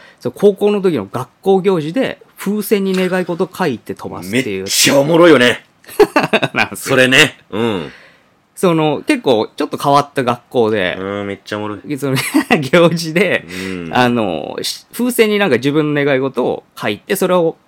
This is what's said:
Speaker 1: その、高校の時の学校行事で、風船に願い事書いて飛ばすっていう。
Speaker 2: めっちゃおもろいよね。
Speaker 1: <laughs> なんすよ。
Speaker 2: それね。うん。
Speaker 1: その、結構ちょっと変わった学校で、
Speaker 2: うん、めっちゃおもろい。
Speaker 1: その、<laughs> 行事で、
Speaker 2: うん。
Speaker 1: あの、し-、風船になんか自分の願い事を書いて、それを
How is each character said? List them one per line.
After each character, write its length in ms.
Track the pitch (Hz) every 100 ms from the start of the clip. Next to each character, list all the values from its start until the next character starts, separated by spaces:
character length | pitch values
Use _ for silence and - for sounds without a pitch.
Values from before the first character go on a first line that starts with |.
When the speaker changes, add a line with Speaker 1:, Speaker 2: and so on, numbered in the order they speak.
| - _
Speaker 1:
そ 100 | 135
の、 40 |
高 220 | - 202 196
校 160 | 208
の 100 | 208
時 160 | 185 143
の 80 | 98
学 240 | 120 123 _
校 200 | 190 190
行 200 | 185 185
事 120 | 147
で、 280 | 185 226 - - -
風 240 | - 214
船 220 | 202 208
に 100 | 196 185
願 260 | 185 185
い 40 | 180
事 240 | 170 185
書 160 | - 180
い 100 | 110
て 160 | -
飛 200 | 95 98
ば 100 | 95
す 60 | 90
っ 140 | 120
て 60 | 123
い 80 | 95
う。 40 |
Speaker 2:
め 60 | 95
っ 20 |
ち 200 | - -
ゃ 80 | 139
お 40 |
も 140 | 143 165
ろ 120 | 175
い 20 |
よ 80 | 139
ね。 260 | 123 - _ _ - - 415
Speaker 1:
<laughs> 440 | 294 - - -
な 120 | 127 107
ん 100 | 104
す 140 | -
よ。 60 | 131
Speaker 2:
そ 0 |
れ 120 | 127
ね。 320 | 135 143 - _
う 100 | 101
ん。 320 | 117 98 71 - - _ _ _ _ -
Speaker 1:
そ 140 | 185 165
の、 260 | 156 135 -
結 160 | 294
構 260 | - 110 - -
ち 60 |
ょ 20 | 294
っ 40 |
と 80 | -
変 140 | 147
わ 100 | 143
っ 120 | 139
た 100 | -
学 240 | 120 120 _
校 220 | 131 110
で、 260 | 110 90 82
Speaker 2:
う 240 | 95 101
ん、 20 | 101
め 80 |
っ 60 | 98
ち 100 | -
ゃ 40 | 104
お 40 |
も 80 | 104
ろ 80 | 104
い。 140 | - 143
Speaker 1:
そ 140 | 139
の、 40 | 131 - 285
<laughs> 240 | - 208
行 280 | 135 175 170
事 240 | 165 165
で、 320 | 160 190 120 80
Speaker 2:
う 420 | 90 95 92 82
ん。 0 |
Speaker 1:
あ 160 | 120 123
の、 480 | 120 104 80 - -
し-、 240 | - - _
風 160 | - 247
船 200 | 240 214
に 100 | 208
な 80 | 202
ん 20 |
か 60 | 117
自 160 | 135
分 240 | 147 151 147
の 100 | 143
願 100 | 135
い 40 |
事 260 | 135 120 127
を 180 | 90 _ -
書 120 | 120
い 120 | 147
て、 160 | - 196
そ 120 | 180
れ 60 |
を 240 | 180 165 -